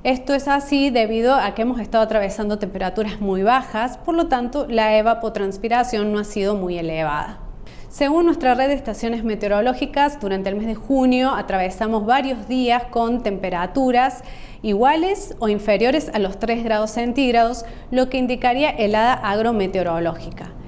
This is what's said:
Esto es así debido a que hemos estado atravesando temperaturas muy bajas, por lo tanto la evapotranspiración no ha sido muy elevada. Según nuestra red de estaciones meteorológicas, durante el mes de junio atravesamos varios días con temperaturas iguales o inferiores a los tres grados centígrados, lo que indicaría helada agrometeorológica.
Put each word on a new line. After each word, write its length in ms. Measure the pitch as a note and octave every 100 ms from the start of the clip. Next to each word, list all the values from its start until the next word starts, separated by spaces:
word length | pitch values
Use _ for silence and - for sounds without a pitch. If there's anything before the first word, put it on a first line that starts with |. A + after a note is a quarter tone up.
Esto 300 | B3 B3+ C4
es 120 | C#4 C#4
así 440 | C#4 C#4 C#4+ C#4
debido 440 | A#3+ A3 A3+ A#3+
a 200 | C4+ G3
que 80 | A3
hemos 180 | A#3+ A#3+
estado 240 | G3+ A3+
atravesando 540 | A3 A3 G3 G3 G#3 G#3
temperaturas 600 | F#3+ F#3+ F#3 G#3 G#3 G3+
muy 240 | G3 F#3+
bajas, 540 | G#3 C4 B3+ A3 B3+ B3+
por 180 | -
lo 120 | E4 E4
tanto 400 | B3 A#3+ C#4+ A3+
la 300 | A3+ G#3+ G#3+
evapotranspiración 1120 | A3 A3+ A3 G#3 G3 G3 A3+ A#3+ B3 G#3+ G#3
no 60 | G#3
ha 60 |
sido 300 | G#3 G#3 G3
muy 220 | G3+ F3+ F3
elevada. 640 | E3 D#3+ D#3 D3 - - - - - - -
Según 380 | - C#4 E4 E4+
nuestra 280 | - B3+
red 140 | A#3+ C4+
de 60 |
estaciones 500 | C#4 A#3+ G#3 A#3 A#3
meteorológicas, 960 | A3 G3+ G#3 G#3 A#3+ B3 C#4+ C#4+ C#4+ C#4+
durante 300 | G3 F#3+ F#3+
el 60 | G#3
mes 100 | A3
de 80 |
junio 580 | G#3+ - C4+ B3+ B3+ C4
atravesamos 680 | G#3 G3+ F#3+ F#3 F#3+ A3 A3
varios 420 | G#3 C4+ C4+ A#3+ G3+
días 380 | B3+ A#3+ A#3+ A#3+
con 320 | A#3 A#3 A#3+
temperaturas 1000 | G#3+ F#3+ F#3+ F3 F#3 C#4 B3+ A#3+ C4+ - - - - -
iguales 760 | A3 G3+ C4 D#4+ F#4 G4 - -
o 100 | A3
inferiores 640 | G#3 G#3+ G3 A#3+ D4+ -
a 60 | G#3+
los 200 | F#3 -
tres 240 | A#3 A#3
grados 280 | A3+ G#3+ A3
centígrados, 720 | A#3+ A#3+ A#3+ B3+ A#3 A3+ B3 - - -
lo 200 | B3+ B3+
que 80 | C4
indicaría 500 | B3+ B3 B3 B3+ D4+
helada 460 | - G#3 G#3+ A#3+
agrometeorológica. 1400 | B3+ G#3 G#3 A#3 A3 F#3 F#3 F3 E3 E3+ - - - E3+ -